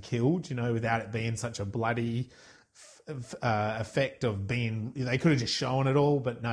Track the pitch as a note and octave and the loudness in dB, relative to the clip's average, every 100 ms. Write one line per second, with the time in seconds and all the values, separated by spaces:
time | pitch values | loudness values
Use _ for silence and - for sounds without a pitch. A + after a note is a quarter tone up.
0 | - A#2+ B2 F3 - B2+ A#2+ A#2 A2+ A#2 | -4 2 2 2 -2 -4 0 0 2 0
1 | G#2 A2+ A2+ A2 A#2+ A2+ G2+ A2+ A2+ A#2 | 0 -2 -2 -2 -4 -6 -4 -2 0 0
2 | A#2 A#2 B2 - - - _ - - - | 0 -2 -4 -10 -20 -20 _ -20 -20 -18
3 | - C#3+ A#2+ - B2+ G#2+ G#2+ A2 A2 - | -12 -10 -10 -4 0 0 0 -2 -4 0
4 | C3 - B2 G2 G2 B2 A2+ A2 A2 C#3 | 0 0 -2 -2 -2 -2 -2 -2 -4 -4
5 | B2+ C3 E3+ C#3 A2+ - B2+ C3 C3+ C#3 | -2 2 4 4 2 -2 0 2 4 6
6 | C#3+ C#3+ B2+ A#2 A#2 | 6 4 2 -2 -2